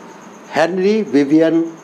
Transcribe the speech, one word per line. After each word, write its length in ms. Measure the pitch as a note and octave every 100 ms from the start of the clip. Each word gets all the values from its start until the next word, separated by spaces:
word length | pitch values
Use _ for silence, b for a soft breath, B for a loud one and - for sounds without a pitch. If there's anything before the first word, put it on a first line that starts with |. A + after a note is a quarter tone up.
| - - - - -
हेनरी 480 | C#3+ E3 F#3 G3 A3 G3
विवियन 500 | C3+ C#3+ D#3 E3 E3 E3 -